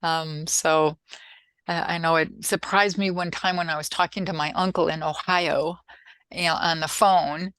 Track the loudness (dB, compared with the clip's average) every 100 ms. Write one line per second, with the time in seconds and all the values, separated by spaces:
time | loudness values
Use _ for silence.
0 | 0 -2 -2 -8 -4 -2 2 4 2 0
1 | _ -20 -20 -20 _ _ -6 -4 -2 -2
2 | 2 2 2 -2 -4 -4 0 2 4 2
3 | -2 -2 -4 -2 -2 0 -2 -4 -6 -2
4 | -2 0 -6 -2 -4 0 -2 2 0 0
5 | -4 -6 0 0 2 0 0 -4 _ -20
6 | -20 -20 _ -4 0 2 0 0 -2 2
7 | 4 6 2 -2 -8